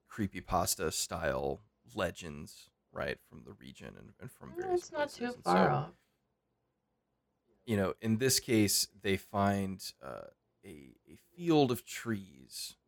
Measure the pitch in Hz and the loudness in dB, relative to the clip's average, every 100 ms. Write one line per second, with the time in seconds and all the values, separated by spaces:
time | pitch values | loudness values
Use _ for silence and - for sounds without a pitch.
0 | _ - 98 95 - 90 92 - 80 - | _ -6 -6 -6 -2 0 0 0 -2 -2
1 | - 87 80 67 69 71 - _ - 113 | -4 -2 0 0 -2 -4 -10 _ -12 -4
2 | 92 - 87 73 90 - - _ _ - | -2 -4 -12 -12 -14 -18 -20 _ _ -6
3 | 71 - _ 76 60 - 65 - 57 50 | -4 -6 _ -20 -18 -18 -18 -16 -16 -16
4 | 50 - 123 - - 339 381 359 - 311 | -20 -16 -16 -14 -14 -8 0 0 0 -4
5 | 294 - 240 349 180 180 175 143 160 - | -4 -2 -6 -4 2 4 6 4 -2 -12
6 | _ _ _ _ _ _ _ _ _ _ | _ _ _ _ _ _ _ _ _ _
7 | _ _ _ _ _ _ - 104 92 - | _ _ _ _ _ _ -2 0 0 0
8 | 113 110 131 - - 110 101 - - 98 | 0 2 2 2 4 4 6 4 0 -2
9 | 104 95 - 104 101 98 95 95 - - | 0 0 0 2 2 2 -2 -6 -12 -12
10 | 65 53 50 - _ _ 95 78 65 - | -12 -12 -12 -18 _ _ -18 -18 -18 -20
11 | _ 78 _ - 170 156 135 123 - - | _ -20 _ -4 6 8 8 4 -2 -8
12 | 117 104 92 65 65 - - - | -4 -4 -4 -18 -16 -12 -12 -12